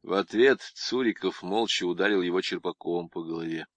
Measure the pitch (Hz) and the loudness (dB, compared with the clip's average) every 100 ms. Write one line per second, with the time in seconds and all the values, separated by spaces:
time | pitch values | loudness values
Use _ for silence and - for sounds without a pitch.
0 | - 95 92 104 131 123 - - - 127 | 0 0 0 4 6 6 0 -10 -4 0
1 | 123 101 92 - 90 101 113 - 90 87 | 0 0 -4 -4 -4 -2 0 0 -2 0
2 | 95 104 87 90 - 92 90 87 - 85 | 2 2 2 0 -2 -4 -6 -8 -4 -4
3 | 85 - 82 82 82 82 80 | -4 -10 -8 -6 -6 -6 -8